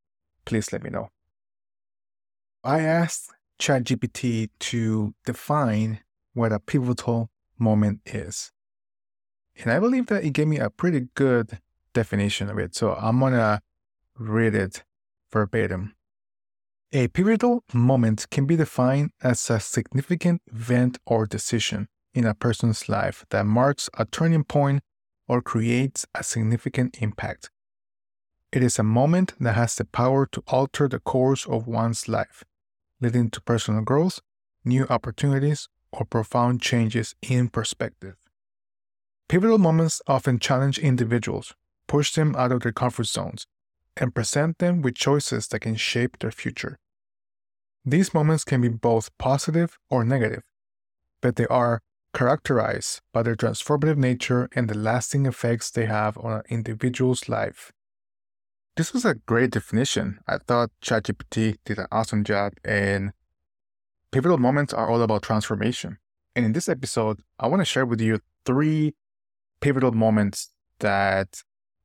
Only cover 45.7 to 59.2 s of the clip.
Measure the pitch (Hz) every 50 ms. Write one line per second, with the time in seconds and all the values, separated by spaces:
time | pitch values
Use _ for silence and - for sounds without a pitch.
45.7 | 110 110 - - - 120 123 127 - - - 113 - - - 123 - - - -
46.7 | 147 - _ _ _ _ _ _ _ _ _ _ _ _ _ _ _ _ _ _
47.7 | _ _ _ 127 135 175 196 - - 165 151 151 160 151 - - 143 127 123 120
48.7 | 117 113 - 123 117 113 107 - - - - 127 135 135 - - 156 170 170 165
49.7 | - _ _ _ 139 127 113 117 135 135 151 143 - - - _ _ _ _ _
50.7 | _ _ _ _ _ _ _ _ _ _ - 123 120 - 117 110 123 127 120 120
51.7 | 117 110 - _ _ _ _ _ - - 127 123 143 151 - - 139 120 107 107
52.7 | 104 98 - - - - - _ - 113 117 117 117 104 - 113 110 - - -
53.7 | 151 143 143 156 156 147 131 127 127 123 - - 123 123 123 - - 131 123 110
54.7 | 104 104 107 110 117 123 107 - - 139 139 135 117 - - 117 117 113 - -
55.7 | - 123 113 110 110 107 107 107 107 - - 113 110 107 - - 117 117 110 120
56.7 | 113 110 - 127 123 - 131 127 127 - - - 113 107 107 - - - - -
57.7 | _ _ _ _ _ _ _ _ _ _ _ _ _ _ _ _ _ _ _ _
58.7 | _ - 160 - - 156 - 214 143 113